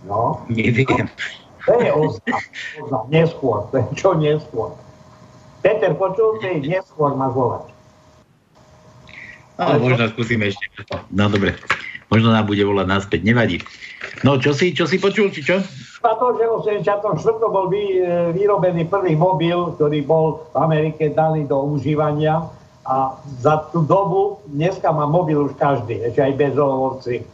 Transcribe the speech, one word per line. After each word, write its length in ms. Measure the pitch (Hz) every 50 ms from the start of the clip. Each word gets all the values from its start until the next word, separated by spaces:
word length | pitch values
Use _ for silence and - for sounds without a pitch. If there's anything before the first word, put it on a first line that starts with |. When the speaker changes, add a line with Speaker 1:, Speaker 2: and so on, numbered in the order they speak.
| - 95
Speaker 1:
No. 320 | 101 110 - - - - - -
Speaker 2:
Neviem. 640 | 117 110 110 - 117 127 131 - - - - - - - - - - - - - - - - -
Speaker 1:
To 80 | 220 240 480
je 80 | -
oznam, 480 | - 151 156 143 - - _ 233 - - - - - - - - - -
oznam, 240 | 139 127 127 - 113 127
neskôr, 560 | 151 160 165 156 - - 139 127 110 104 - -
to 160 | - 135 113
je 20 | -
čo 240 | 143 - - 190 185
neskôr. 560 | 160 151 147 151 151 - - - 113 107 - - - - - - - - - - - - - - - - - - -
Peter, 320 | - 185 220 214 208 180
počul 480 | 156 - 190 185 185 226 220 220 214 -
si? 240 | - 185 180 156 135
Neskôr 480 | 147 180 190 190 _ - 156 147 143
máš 240 | 131 131 135 131 120
volať. 300 | 131 127 113 - - - - - - - - _ - _ - _ - _ _ _ _ _ _ _ - - - - - - - - - - - - - - - - - - - - -
Speaker 2:
No, 20 | - -
Speaker 1:
Ale 80 | - 117 120
Speaker 2:
možno 240 | 127 127 120 117 107
Speaker 1:
čo? 40 | -
Speaker 2:
skúsime 320 | - 120 113 120 107 101 101
ešte. 160 | 98 - - - _ - 104 - - - - -
No 160 | - 95 101 104
dobre, 320 | 104 101 98 92 - - - - - - - - - - - _
možno 240 | 104 113 113 117
nám 160 | 113 110 107 101
bude 160 | 101 101 101
volať 240 | 101 101 98 92 92
naspäť, 320 | 98 98 98 - - 82
nevadí. 400 | 87 107 117 123 113 107 85 82 - - - - - - - - - - - - -
No, 160 | 131 143 131
čo 160 | - 143 147
si, 160 | 135 190 180
čo 160 | 151 131 170 147
si 80 | 170
počul, 320 | 185 190 202 - 214 208 196
či 160 | - 160 135
čo? 160 | - 175 196 190 - - - - - - -
Speaker 1:
A 160 | - 226 220
to, 160 | 214 - 247 233 208
že 80 | 226
v 100 | 226 226 196
osemdesiatom 560 | - 214 208 202 160 202 202 202 208 208 175 156
štvrtom 320 | 180 214 220 220 226 208
bol 160 | 180 190 185
vy-, 320 | 180 185 208 208 196 190 185
e, 320 | 180 175 175 175 170 170
vyrobený 560 | 165 190 208 202 202 190 175 185 170 170 160
prvý 320 | 165 196 196 185 180 156 151
mobil, 560 | 175 185 185 160 165 170 175 175 180 165 143
ktorý 320 | - 156 147 151 151 135
bol 400 | 131 165 160 160 156 151 - - - -
v 20 | 127
Amerike 480 | 151 160 156 151 156 160 156 - 160 147
daný 320 | - 156 156 160 160 156
do 160 | 147 131 147 135
užívania 880 | 139 147 147 143 113 151 151 147 156 151 147 147 151 151 156 165 165 - - - - - - - _
a 320 | 131 131 135 135 135 - - - 143 135 123
za 240 | 120 151 156 156 - - -
tú 80 | 170
dobu, 560 | 156 123 170 196 196 170 175 392 403 403 - - -
dneska 480 | 151 143 143 160 185 190 - - 175 156
má 160 | 151 147 147
mobil 400 | 151 180 170 151 156 143 143 131
už 80 | - -
každý, 400 | - 143 139 123 107 107 113 98 110
ešte 160 | 120 - 143
aj 160 | 135 139 139 135
bezdomovci. 880 | 147 139 120 139 147 139 131 131 135 131 127 - - 123 123 113 - -